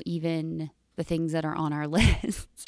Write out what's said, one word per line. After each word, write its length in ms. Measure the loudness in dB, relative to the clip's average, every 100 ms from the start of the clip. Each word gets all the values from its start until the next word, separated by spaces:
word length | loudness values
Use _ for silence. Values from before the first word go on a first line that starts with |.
| -2
even 640 | -2 0 0 -2 -4 -6 -10 _ -8
the 80 |
things 280 | -2 0 2
that 120 | 0
are 100 | 0
on 180 | 0 -2
our 140 | -2 0
<laughs> 80 | 4
lists 680 | 6 4 0 -6 -8 -16